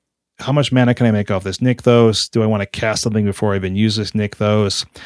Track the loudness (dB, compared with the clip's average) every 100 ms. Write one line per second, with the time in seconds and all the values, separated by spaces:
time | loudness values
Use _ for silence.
0 | _ _ _ _ -2 0 2 2 2 2
1 | 2 0 0 -4 -4 -2 -2 0 4 6
2 | 4 2 -2 -2 0 -2 -4 -4 -4 -2
3 | -2 -2 -2 -2 -2 -2 -2 0 0 -2
4 | -4 -4 -6 -2 0 2 0 -4 -10 -16